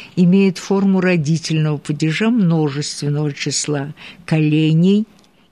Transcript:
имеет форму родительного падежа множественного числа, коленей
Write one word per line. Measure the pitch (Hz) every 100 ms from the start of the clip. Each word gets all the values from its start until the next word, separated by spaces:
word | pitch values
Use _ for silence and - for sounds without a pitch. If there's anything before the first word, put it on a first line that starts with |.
| -
имеет | - 175 190 196 185
форму | - 196 196 190
родительного | 180 175 143 160 - 160 156 147
падежа | - 147 156 156 220
множественного | 247 175 165 151 139 151 - 147 147 151
числа, | 139 151 139 - 147 143 - - -
коленей | - 156 151 151 156 160 180 208 220 _ _ _ _